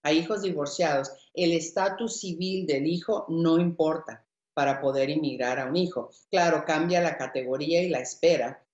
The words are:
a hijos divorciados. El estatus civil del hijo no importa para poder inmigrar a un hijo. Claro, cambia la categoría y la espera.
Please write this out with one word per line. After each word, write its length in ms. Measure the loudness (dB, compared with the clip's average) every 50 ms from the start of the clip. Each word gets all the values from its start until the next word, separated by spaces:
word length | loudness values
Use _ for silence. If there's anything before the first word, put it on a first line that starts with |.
a 100 | _ 2
hijos 300 | 2 2 2 0 -4 -2
divorciados. 720 | -2 -2 -2 -2 -4 -4 -2 0 0 2 2 0 -2 -4 -10 -18 _ _ _
El 180 | 0 2 2
estatus 680 | 2 2 0 -2 -2 0 0 0 0 -2 -6 -6 -6 -6
civil 460 | -8 -8 -6 -4 -4 -4 -2 -4 0
del 220 | 0 0 0 2 0
hijo 380 | -2 -2 -2 -2 -2 -2 -2 -4
no 320 | -2 0 2 4 4 4
importa 680 | 4 2 2 2 0 0 0 -2 -6 -12 -16 -16 _ _ _ _ _ _ _
para 260 | 0 2 2 0 0
poder 280 | 0 0 2 2 0 0
inmigrar 520 | 0 -2 -2 -2 -2 -2 -2 -2 -2 -2
a 60 | -4
un 100 | -2 0
hijo. 340 | 0 0 0 -2 -6 -8 -8 -14 _ _ _
Claro, 340 | 2 2 4 4 2 2 0
cambia 340 | 0 0 0 2 2 2 2
la 160 | 2 0 -2
categoría 640 | -4 -8 -6 -4 -6 -2 -2 -2 -2 0 0 2 2
y 60 | 2 2
la 120 | -2 -4
espera. 640 | -4 -6 -6 2 4 4 4 4 0 -4 -6 -12 _ _